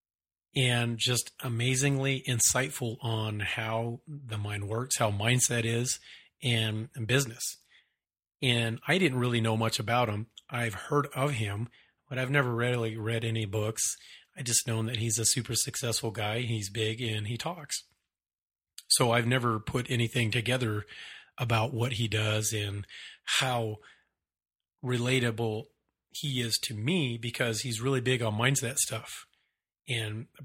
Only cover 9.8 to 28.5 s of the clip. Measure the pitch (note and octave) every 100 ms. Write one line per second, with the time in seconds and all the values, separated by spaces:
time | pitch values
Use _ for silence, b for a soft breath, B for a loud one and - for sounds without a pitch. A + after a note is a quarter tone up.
9.8 | A2 A#2+ A#2+ G#2 A2 - - B2 A#2 G2
10.8 | - D3 C#3+ - C#3+ B2 G#2+ G2+ A#2+ b
11.8 | b b - B2+ B2+ C#3+ B2+ A#2 A#2+ B2
12.8 | A2+ A2 A2 A2+ A2+ A2+ G#2+ G#2+ G#2+ A2+
13.8 | - - B B B - B2 A2+ - A2+
14.8 | A2 A#2+ A#2 G#2+ A2 - A#2 A2+ - -
15.8 | A#2+ A2 A2+ G#2+ G#2 A2+ A#2 A2+ G2 G#2
16.8 | A2 A2 A#2+ G#2+ G#2+ A#2+ D#3+ F3+ D3 -
17.8 | - _ _ _ _ _ _ _ _ -
18.8 | - - B2 A#2 A#2 C3 A#2+ A2 - B2+
19.8 | B2 A#2+ A#2 B2+ A2+ A#2+ A#2+ B2+ A#2 G#2
20.8 | - B B B B B B2 A2+ A2+ A2+
21.8 | A#2+ A2 A#2 G#2+ G#2+ G#2+ G#2+ A2 G#2 G2
22.8 | G2+ B B B - - C3+ A#2+ A2 G#2+
23.8 | B B B B _ _ _ _ _ _
24.8 | B2+ B2 A#2+ C3 A#2+ A2+ A#2 G#2+ - _
25.8 | _ _ _ - D3 B2+ A#2 G#2 - G#2+
26.8 | A#2 F#3 C3+ A#2 A#2 - A#2+ G#2+ B2+ G#2+
27.8 | B2+ C3+ A#2+ B2+ A2+ G#2 B2